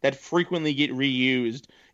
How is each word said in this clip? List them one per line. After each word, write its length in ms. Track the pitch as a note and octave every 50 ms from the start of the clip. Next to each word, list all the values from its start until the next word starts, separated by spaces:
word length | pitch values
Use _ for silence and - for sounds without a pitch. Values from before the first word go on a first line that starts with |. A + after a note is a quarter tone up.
that 160 | - C#3 C3+
frequently 560 | - - - - F3 F3 F3 F#3 E3+ D#3 D3+ C#3+
get 180 | C3+ D3 C#3+ C3
reused 760 | B2+ C#3 C#3 C3 B2+ B2+ C3 C3 B2+ B2 A2+ A2+ C#3 - - _ _ - _